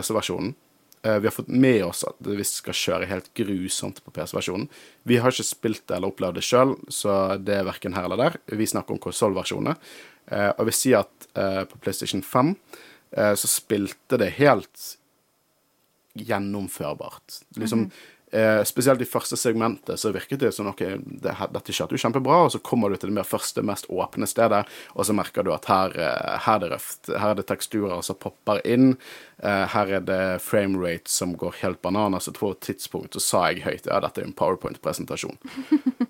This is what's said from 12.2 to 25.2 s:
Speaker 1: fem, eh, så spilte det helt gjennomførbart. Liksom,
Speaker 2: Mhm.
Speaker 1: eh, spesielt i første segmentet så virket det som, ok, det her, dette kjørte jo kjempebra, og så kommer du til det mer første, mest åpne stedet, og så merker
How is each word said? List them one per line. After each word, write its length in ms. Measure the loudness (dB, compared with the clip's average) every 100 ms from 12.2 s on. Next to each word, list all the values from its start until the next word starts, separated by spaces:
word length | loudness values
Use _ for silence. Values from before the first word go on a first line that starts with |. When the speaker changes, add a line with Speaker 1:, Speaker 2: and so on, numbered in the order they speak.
Speaker 1:
fem, 340 | 0 2 2 0 _ -20 -20 -20 _
eh, 220 | 0 2 2
så 100 | 0
spilte 680 | -2 0 0 -2 -6 -2 2
det 140 | 2 4
helt 560 | 6 4 0 -14 -16 -16 _ _ _ _ _ _ _ _ _ _ _
gjennomførbart. 1300 | -12 -4 -2 -2 -4 -6 -6 -6 -6 -10 -16 -18 -18 _ -6
Liksom, 220 | 0 2
Speaker 2:
Mhm. 120 | 0 -4 -20 _ _
Speaker 1:
eh, 320 | 4 6 4
spesielt 360 | 2 2 4 4
i 40 |
første 320 | 2 -2 -2 -2
segmentet 640 | 0 2 0 -2 -6 -2
så 140 | -2
virket 260 | -2 -4 0
det 120 | 0
som, 120 | 0 -4
ok, 140 | -4 -4 -6 -10 -6
det 120 | -4
her, 120 | -4 -4
dette 200 | -6 -4
kjørte 220 | -4 -2
jo 80 | 0 0
kjempebra, 360 | 0 4 6
og 60 | 4
så 60 | 2
kommer 320 | -2 2 2
du 60 | 0
til 120 | -2
det 40 |
mer 80 | -2
første, 400 | -2 -4 -2 -2
mest 240 | -2 -4 -4
åpne 380 | -4 -4 -2 -2
stedet, 380 | 4 4 4 0 -8 -10 -4
og 80 | 0
så 80 |
merker 300 | 0